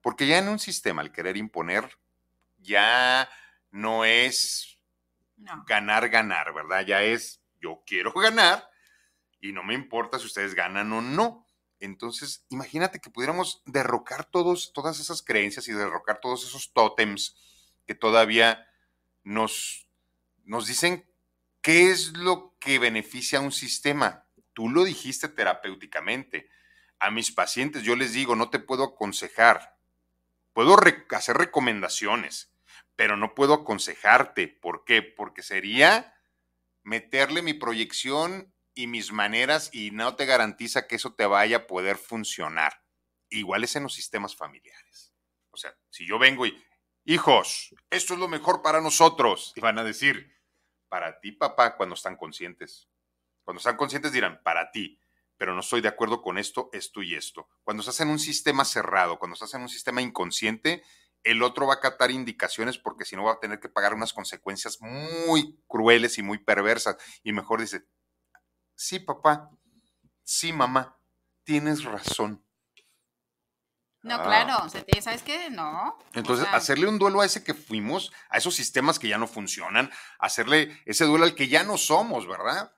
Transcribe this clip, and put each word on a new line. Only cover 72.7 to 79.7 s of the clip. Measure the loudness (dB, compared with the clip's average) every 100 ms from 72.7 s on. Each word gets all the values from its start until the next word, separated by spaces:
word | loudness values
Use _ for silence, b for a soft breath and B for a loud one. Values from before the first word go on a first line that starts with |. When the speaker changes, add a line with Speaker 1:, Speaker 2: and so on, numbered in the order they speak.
| _ _ _ _ _ _ _ _ _ _ _ _ _
Speaker 2:
No, | -8
Speaker 1:
Ah. | -4
Speaker 2:
claro, | 4 4 4 0
o | -2
sea, | -10
te-, | -2 -2
¿sabes | -2 -8
qué? | -6 -6 -6
No. | -8 -8 -6 -8 -10 _
Speaker 1:
Entonces, | -8 -2 0 2
Speaker 2:
O |
sea, | 0
Speaker 1:
hacerle | 2 2 2
un | 2
duelo | 2 4
a | 2
ese | 0
que | -6
fuimos, | -10 -6 -6 -4 -4 -6 B B
a | 0
esos | 0
sistemas | -2 -2 0 2 0
que | -2
ya | -2
no | -4
funcionan, | -6 -8 -8 -2